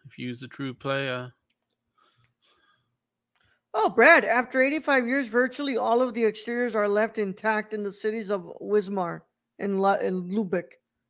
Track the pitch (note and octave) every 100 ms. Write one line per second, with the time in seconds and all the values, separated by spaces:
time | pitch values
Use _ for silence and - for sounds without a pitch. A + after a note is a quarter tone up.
0 | C#3 - B2 A#2+ B2+ - C#3 A#2+ C#3 C#3
1 | C3+ B2+ B2 _ _ _ _ _ _ _
2 | _ _ _ _ _ _ _ _ _ _
3 | _ _ _ _ _ _ _ - G#4+ G3
4 | C4+ E4 G#3 A#3 A#3+ C4 C4 D#4 - C4+
5 | A#3 C4+ A#3+ A3+ B3+ B3+ C#4+ A3+ G#3+ A#3
6 | B3+ A3 A3 G#3+ - A#3+ B3 G#3+ G#3 G3+
7 | A3 A3 G3+ F#3 G#3+ G#3+ G#3+ G#3+ G3+ F#3+
8 | A3 A3+ G3 G3+ E3+ - G3 G#3 F#3+ G3
9 | E3+ E3 - _ _ - G3+ G3 G3 G3
10 | G3 F#3 F3+ G3+ F#3+ F3+ - _ _ _
11 | _